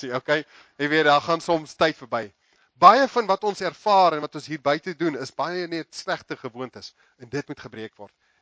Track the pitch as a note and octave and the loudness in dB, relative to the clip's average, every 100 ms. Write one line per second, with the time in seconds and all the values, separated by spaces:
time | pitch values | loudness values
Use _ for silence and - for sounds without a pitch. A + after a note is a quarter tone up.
0 | C3 B2+ - D3+ - - - - D3 D#3 | -6 -6 -2 -2 -4 -18 -16 -6 0 2
1 | D3 C#3+ E3+ E3 - E3 D3+ - D#3+ - | 4 4 2 -2 -2 -4 -4 -2 0 -2
2 | B2 A#2 G#2+ _ _ _ _ - F3 B3 | -6 -8 -8 _ _ _ _ 6 8 8
3 | C4+ A#3+ G3+ G3 G#3 F#3+ F#3 D3 G#3+ G3 | 4 0 0 0 -2 -4 -6 -4 2 4
4 | F3 D3+ D3 D3+ C#3 D#3 C#3 D#3 F#3 D3+ | 4 2 -4 -10 -10 -4 -2 -2 -4 -4
5 | E3 C3+ B2+ - D3+ F3+ E3+ E3 D3+ - | -4 -4 -8 -6 -6 -6 -6 -8 -10 -12
6 | - E3 - C#3+ B2+ A#2+ B2+ G#2 - _ | -8 -8 -8 -12 -12 -10 -12 -12 -20 _
7 | _ _ B2 C#3 - C#3+ B2+ A2 A2 - | _ _ -10 -10 -8 -12 -16 -14 -14 -16
8 | G2+ _ _ _ | -20 _ _ _